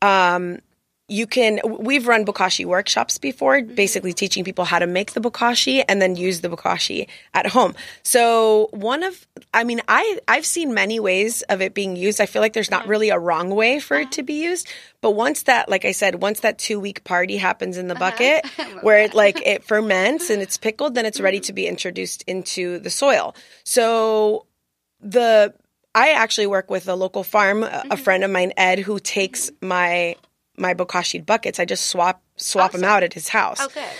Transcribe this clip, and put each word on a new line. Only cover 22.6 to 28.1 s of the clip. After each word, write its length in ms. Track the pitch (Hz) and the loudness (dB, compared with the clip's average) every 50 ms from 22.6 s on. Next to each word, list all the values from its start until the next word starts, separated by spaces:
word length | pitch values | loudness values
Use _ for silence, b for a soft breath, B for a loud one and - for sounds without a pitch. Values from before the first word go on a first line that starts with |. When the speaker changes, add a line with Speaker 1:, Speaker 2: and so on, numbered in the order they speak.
| 180 175 175 165 | -6 -6 -6 -8
Speaker 1:
the 100 | - 180 | -8 -8
soil. 460 | - - 269 277 240 147 82 - - B B B B B B | -4 0 2 2 4 2 0 -2 -8 B B B B B B
So 800 | - - 247 226 226 233 226 220 220 220 214 214 214 220 220 - _ _ _ _ _ _ _ _ _ _ _ | 0 2 2 2 4 2 2 2 2 2 2 2 2 0 -2 -6 _ _ _ _ _ _ _ _ _ _ _
the, 520 | - 202 190 247 240 233 220 214 208 208 - _ _ _ _ _ _ _ - | -14 0 2 2 4 6 8 6 6 4 2 _ _ _ _ _ _ _ 2
I 180 | 220 254 311 | 4 4 6
actually 360 | 302 - 226 220 - 226 208 | 4 4 2 0 0 0 0
work 220 | 202 196 190 190 - | 0 0 -2 -2 -2
with 180 | 196 185 170 | -6 -4 -4
a 80 | 190 180 | -4 -2
local 280 | 185 185 185 - 202 180 | -2 -2 -4 -4 -6 -6
farm, 400 | - - 208 202 190 202 214 220 | 0 2 4 4 4 2 0 -2
a, 40 | |
a 20 | - | -2
Speaker 2:
Mm-hmm. 340 | - - - 277 214 185 - | -4 -8 -6 -4 -6 0 2
Speaker 1:
friend 200 | 202 | 2